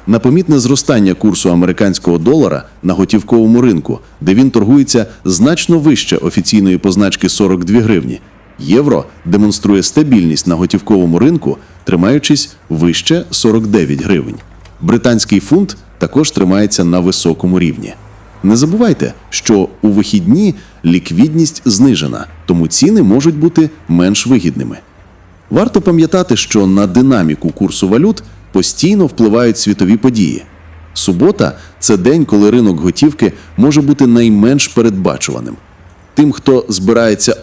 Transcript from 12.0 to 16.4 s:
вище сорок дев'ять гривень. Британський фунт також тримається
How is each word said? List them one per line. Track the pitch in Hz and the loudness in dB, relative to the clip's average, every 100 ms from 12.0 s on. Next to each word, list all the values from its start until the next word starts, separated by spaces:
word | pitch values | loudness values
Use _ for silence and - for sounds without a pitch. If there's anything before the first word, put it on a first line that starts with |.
| 95 117 - 147 - - - | 0 0 0 -2 -2 -12 -8
вище | 80 85 82 - 165 175 | -2 0 0 -2 -2 -2
сорок | - 113 110 107 | -2 0 0 0
дев'ять | 110 71 71 | 0 0 -4
гривень. | 76 87 65 - - - - - | -2 -2 -4 -10 -18 -20 -20 -8
Британський | 165 117 123 113 - 98 | -2 0 0 -2 0 -2
фунт | - 170 202 - - - | 2 0 0 -6 -20 -8
також | - 135 156 | -4 -2 -2
тримається | - | 0